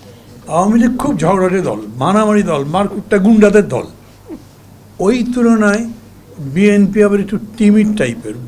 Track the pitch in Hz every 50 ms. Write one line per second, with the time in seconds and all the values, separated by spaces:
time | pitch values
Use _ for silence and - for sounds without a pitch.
0 | - - - - - - - - - - 156 170 185 208 226 233 247 254 - -
1 | 247 294 240 156 151 165 196 190 185 185 180 196 170 135 107 104 107 104 113 123
2 | 131 175 196 214 220 214 208 208 196 175 160 143 139 143 160 190 202 190 - 208
3 | - - 214 202 185 220 226 214 208 202 196 214 190 147 131 110 92 - - -
4 | - - - - - - 320 - - - - - - - - - - - - -
5 | 180 196 254 247 226 - - 247 233 233 226 220 208 202 202 220 233 233 - -
6 | - - - - - - - - 147 135 135 180 202 208 208 208 202 196 202 214
7 | 208 202 202 202 196 202 220 - - - - - 214 208 208 214 208 214 - -
8 | 139 123 113 - - 107 107 123 123